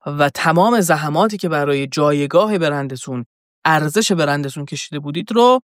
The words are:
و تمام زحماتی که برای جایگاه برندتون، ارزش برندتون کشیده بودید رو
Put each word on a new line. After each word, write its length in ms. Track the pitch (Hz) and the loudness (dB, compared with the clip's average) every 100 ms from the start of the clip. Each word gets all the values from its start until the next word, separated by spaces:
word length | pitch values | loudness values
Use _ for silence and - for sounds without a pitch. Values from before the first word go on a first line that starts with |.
| - | -8
و 240 | 147 143 | 0 0
تمام 500 | - 160 170 208 240 | 0 0 4 4 4
زحماتی 560 | 175 156 151 151 220 208 | 2 0 0 0 0 0
که 120 | 175 | -4
برای 380 | 151 143 139 139 | -2 0 -2 -2
جایگاه 720 | 143 147 147 143 165 214 202 | 0 0 2 2 2 2 0
برندتون، 680 | 160 147 139 127 - 127 117 _ _ _ | 0 -2 -6 -10 -8 -10 -10 _ _ _
ارزش 480 | 160 156 151 208 220 | 0 2 2 -2 0
برندتون 520 | 175 147 143 139 151 139 | 0 0 -2 -6 -10 -12
کشیده 320 | 143 - 147 | -12 -10 -10
بودید 340 | 143 156 208 | -8 -10 -4
رو 280 | 226 247 254 | 2 4 2